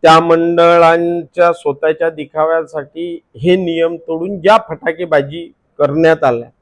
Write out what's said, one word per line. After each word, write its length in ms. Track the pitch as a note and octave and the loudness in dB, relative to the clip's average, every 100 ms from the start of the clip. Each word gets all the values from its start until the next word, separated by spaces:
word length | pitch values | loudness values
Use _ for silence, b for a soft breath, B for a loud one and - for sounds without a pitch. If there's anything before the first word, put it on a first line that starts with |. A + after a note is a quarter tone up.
त्या 180 | E3 D#3+ | 6 4
मंडळांच्या 1300 | E3+ E3 E3+ E3+ E3+ E3+ E3+ E3+ E3+ F3 D#3+ - E3+ | 4 0 2 2 4 6 4 2 0 -4 -8 0 0
स्वतःच्या 560 | E3 D3+ C#3 D#3+ D#3 E3 | 0 -6 -4 -2 -2 -4
दिखाव्यासाठी 1080 | D#3+ C#3 D#3 D#3 E3 D3+ D3+ C#3 D#3+ F3 E3+ _ A2+ | -6 -12 -4 -2 -2 -4 -10 -12 -12 -12 -12 _ -6
हे 180 | D3+ F#3 | 0 0
नियम 400 | F3+ E3 E3 E3 | 0 -2 -4 -4
तोडून 460 | - E3 F3+ G3+ | -8 -8 -8 -4
ज्या 160 | E3 A3 - | 0 0 0
फटाकेबाजी 840 | D#3 - E3 F3 D3+ C#3 D#3+ E3+ _ _ _ | -10 -8 -8 -2 -2 -2 -10 -16 _ _ _
करण्यात 440 | C#3+ D3 D#3+ D#3+ | -2 2 2 2
आल्या 260 | C#3+ A#2+ A#2 _ | 0 -2 -8 _